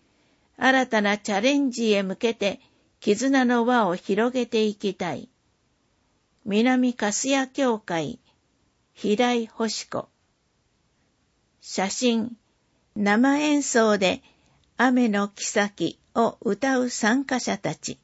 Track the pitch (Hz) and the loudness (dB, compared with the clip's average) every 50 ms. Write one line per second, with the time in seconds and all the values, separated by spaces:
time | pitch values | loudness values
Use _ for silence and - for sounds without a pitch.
0 | _ _ _ _ _ _ _ _ _ _ _ - 247 262 262 262 254 254 233 214 | _ _ _ _ _ _ _ _ _ _ _ -2 0 2 2 2 0 0 0 0
1 | 202 202 208 208 - - 202 196 220 269 294 285 285 254 233 - 233 220 202 202 | 0 0 -2 -2 -4 -4 -2 0 0 2 2 0 0 -2 -2 -2 0 0 0 0
2 | 196 190 233 - 247 226 233 - 202 196 - - _ _ _ _ _ _ _ - | 0 -4 -4 -2 -2 -2 -2 -2 -2 -4 -4 -6 _ _ _ _ _ _ _ -4
3 | - - 208 208 247 269 277 269 247 240 247 240 226 247 247 233 208 175 175 180 | 0 0 0 2 2 2 2 2 2 2 2 2 2 2 2 2 2 0 -2 -2
4 | - - 196 202 233 247 254 254 233 233 240 220 220 214 208 - - 196 180 - | -4 -2 0 0 0 0 0 -2 -4 -2 0 0 0 0 -2 -4 -6 -6 -6 -6
5 | 185 165 135 - - - _ _ _ _ _ _ _ _ _ _ _ _ _ _ | -6 -8 -8 -10 -12 -16 _ _ _ _ _ _ _ _ _ _ _ _ _ _
6 | _ _ _ _ _ _ _ _ - 202 196 214 233 262 254 254 254 247 240 - | _ _ _ _ _ _ _ _ -6 -2 0 2 2 2 2 2 0 0 -2 -2
7 | 214 208 202 - - 269 277 269 262 262 - 285 269 247 226 208 - - 175 165 | -4 -4 -4 -4 -2 -2 0 -2 -2 -4 -4 -2 -2 0 -2 -2 -4 -6 -4 -4
8 | 151 - - - _ _ _ _ _ _ _ _ _ _ _ _ _ _ _ - | -4 -6 -8 -12 _ _ _ _ _ _ _ _ _ _ _ _ _ _ _ -6
9 | - 202 208 208 247 247 247 233 220 - - - 226 214 - - - - - - | -2 0 0 2 2 0 0 -2 -4 -6 -6 -4 -4 -4 -4 -8 -10 -10 -10 -10
10 | - - _ _ _ _ _ _ _ _ _ _ _ _ _ _ _ _ _ _ | -10 -12 _ _ _ _ _ _ _ _ _ _ _ _ _ _ _ _ _ _
11 | _ _ _ _ _ _ _ _ _ _ _ _ - - - 196 185 196 - - | _ _ _ _ _ _ _ _ _ _ _ _ -18 -10 -6 -4 -4 -4 -2 0
12 | 254 240 226 226 214 240 233 - _ _ _ _ _ _ _ _ _ _ - 214 | 0 0 0 0 -2 -6 -10 -16 _ _ _ _ _ _ _ _ _ _ -6 -2
13 | 202 202 208 226 254 277 277 294 302 302 294 285 269 - - 233 220 214 208 196 | 2 2 4 4 4 4 4 2 2 2 0 0 0 0 2 4 4 4 4 2
14 | 190 180 190 - - _ _ _ _ _ _ _ _ _ _ - 240 262 247 247 | 2 0 0 -2 -8 _ _ _ _ _ _ _ _ _ _ 0 2 4 4 4
15 | 247 220 202 202 202 202 - - - - - 214 208 202 - - 170 - - _ | 2 2 2 0 -2 -4 -6 -8 -8 -4 0 0 0 -2 -2 -4 -4 -4 -4 _
16 | _ _ - 233 233 - - - - 220 202 - 269 269 269 247 254 247 - - | _ _ 0 0 0 0 0 -4 -4 -4 -2 -2 -2 0 0 0 -2 -2 -4 -2
17 | 233 214 240 277 269 - 262 240 - - 196 - - 156 156 - - - - - | 0 0 0 0 0 -2 -4 -4 -2 -4 -6 -4 -6 -8 -8 -8 -10 -12 -12 -14